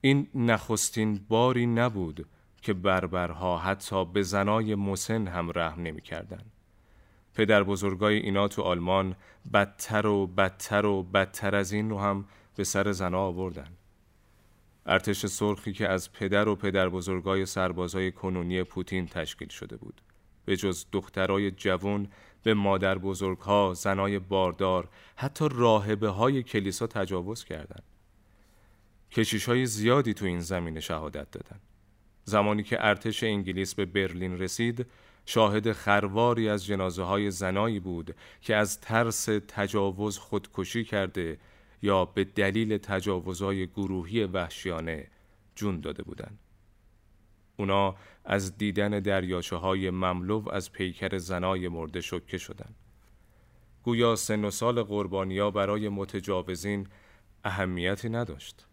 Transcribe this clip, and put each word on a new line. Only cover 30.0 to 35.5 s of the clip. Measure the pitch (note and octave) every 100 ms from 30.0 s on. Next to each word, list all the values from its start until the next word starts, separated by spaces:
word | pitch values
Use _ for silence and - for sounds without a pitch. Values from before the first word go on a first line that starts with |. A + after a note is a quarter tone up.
| B2
تو | G2+ G2
این | F2
زمینه | E2+ F#2+ E2+ D#2+
شهادت | - D#2+ D#2 D2 C#2+
دادن. | - - - _ _ _ _ _ _
زمانی | - G#2+ G#2 G#2+
که | G#2 A#2+ A2
ارتش | G2 A#2 G#2
انگلیس | A2+ G2+ F#2 F#2 F#2+ -
به | F#2+
برلین | G2 F#2+ F2 F#2 F2+
رسید، | F#2 - A#2 A#2+ B2 - - _ -
شاهد | A#2 A2